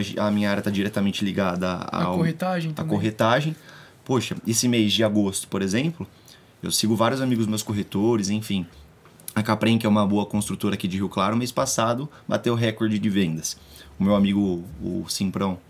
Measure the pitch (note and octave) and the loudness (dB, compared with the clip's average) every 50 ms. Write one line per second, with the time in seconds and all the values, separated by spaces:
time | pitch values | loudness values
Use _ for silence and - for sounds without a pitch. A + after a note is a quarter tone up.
0 | G2+ F#2+ - - G2+ G#2 G#2 G#2 G#2 G#2 G2+ G2 G2 G#2+ G2+ G2 G2 G2+ G#2 G#2+ | 0 -2 -2 -2 0 0 2 2 0 0 0 0 -2 -2 0 0 0 0 0 0
1 | G2 G2+ F#2+ - G#2+ G2 F2+ G2 G2 F#2 F2 F2+ F#2 F#2 F2+ F2 F2 - - F2+ | 0 0 0 0 -2 -2 0 0 0 0 0 -2 -2 -2 -2 -4 -6 -6 -4 -2
2 | F2 F2 F2+ F2+ - E3 D#3+ D#3+ F3+ F#3 F#3 F3 E3 D#3+ D#3 - D#3 D#3+ D#3 D3+ | 0 0 0 2 0 0 0 -2 -2 -2 -2 -2 -4 -4 -4 -6 -4 -2 -2 0
3 | - A2 G#2+ - A#2 A2 A#2+ C3+ D3 D#3+ D#3 - - - - - - - - - | 0 -2 0 2 2 2 4 2 2 -2 -4 -8 -12 -20 -20 -20 -20 -20 -20 -14
4 | - - C3 B2+ G#2+ - - - - - A2+ A2+ - B2 A#2+ A#2 G#2+ G#2 G2 G2+ | -6 -2 -2 -2 -2 -2 -6 -6 -4 -2 0 0 2 2 2 2 2 2 2 2
5 | A2+ G#2+ G2+ G#2+ G#2 G2 F#2+ - - - - G2 F#2+ G2 F#2 A#2+ C#3+ E3+ E3 - | 2 2 2 2 2 0 0 -4 -6 -4 -4 -2 -2 0 0 0 0 -2 -4 -6
6 | - - - - - - - - - - - _ - F2+ F2 - - G#2+ A2+ G2+ | -10 -12 -14 -18 -20 -20 -20 -20 -20 -20 -16 _ -6 -4 -2 0 2 2 2 2
7 | A2+ A#2 C3 C3+ C3+ B2+ B2 A2+ A2+ G#2 A2 G#2+ - - G#2+ G#2 G2+ - - G2 | 2 2 2 0 0 0 0 0 0 0 -2 -2 -4 -4 -4 -4 -4 -2 -2 0
8 | G2+ A#2 A#2 A2 G2+ F#2 G#2 A2 G#2+ - G2+ F#2+ E2+ - - - - - - - | 2 2 2 2 0 0 -2 -2 -2 -2 -4 -4 -4 -6 -10 -20 -20 -20 -20 -20
9 | - - - - - - - A2+ G#2 A2+ G#2+ G#2+ G#2+ A2 A2+ A2+ A2 A2 G#2 G#2+ | -20 -20 -20 -20 -18 -6 -4 -2 0 0 0 2 4 4 4 4 4 4 4 4
10 | G#2 G2 G2+ G#2 G2+ - - G#2 G#2 - F#2+ F#2+ - G2+ G2 G2 - F#2+ F2 F#2+ | 4 4 2 0 0 0 -2 -2 -2 -2 -4 -2 -2 -2 0 0 -2 -2 -2 -2
11 | G2+ F#2 - G2 F#2+ G2 A2 A#2 B2 A#2+ - - C3+ B2+ - - A#2 A2+ A#2+ B2 | -2 -2 0 0 0 2 2 0 -2 -2 -2 -2 -2 0 0 0 2 2 0 -2
12 | C#3+ D3+ - - - - - G#2 - A#2+ A#2+ A2+ A#2 A2+ A2 - A2+ A2 G#2+ G#2 | -4 -8 -12 -14 -6 -4 -4 0 0 0 2 2 2 0 0 0 0 0 2 2
13 | G2+ A2 F#2+ G2+ F#2+ E2 D#2+ D#2+ D#2 - - - - - - - - - - - | 0 2 2 2 2 2 0 -2 -6 -8 -8 -10 -14 -20 -20 -20 -20 -16 -6 -2
14 | F#2 G2 G#2 G2+ G2+ G2 G2+ G2+ G2+ F#2+ F2 F2 F2 G2 D#2+ - A2+ A2 F#2 F#2+ | 2 4 4 4 4 4 4 2 2 2 0 -2 -6 -10 -12 -10 -8 -6 -6 -6
15 | E2+ - - - G2+ F#2+ F2+ - G2 G2 F#2 F2+ - | -6 -6 -4 -4 -2 -2 -2 -2 -2 -2 -2 -4 -8